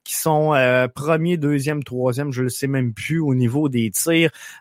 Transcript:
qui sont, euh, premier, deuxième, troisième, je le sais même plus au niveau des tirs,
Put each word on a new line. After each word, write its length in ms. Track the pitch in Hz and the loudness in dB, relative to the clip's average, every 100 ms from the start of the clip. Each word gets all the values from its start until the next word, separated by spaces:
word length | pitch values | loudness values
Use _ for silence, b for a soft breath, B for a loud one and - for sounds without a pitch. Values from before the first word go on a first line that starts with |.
qui 100 | - | -10
sont, 400 | - 160 151 156 | -4 0 2 4
euh, 360 | 143 127 127 127 | 4 4 4 2
premier, 480 | - 147 160 165 175 | -2 -2 0 0 0
deuxième, 460 | 147 147 135 151 131 | 0 0 -2 -4 -6
troisième, 480 | 123 127 120 147 | -4 -2 -2 -4
je 100 | 127 | -2
le 60 | 127 | -4
sais 180 | - 139 | -2 -2
même 260 | 135 123 | 0 -2
plus 260 | 107 - 165 | -4 -4 -2
au 140 | 151 | 0
niveau 360 | 127 120 139 151 | 2 2 2 0
des 220 | 123 113 | 0 -2
tirs, 380 | - 165 165 165 - B B | -2 2 2 2 -2 B B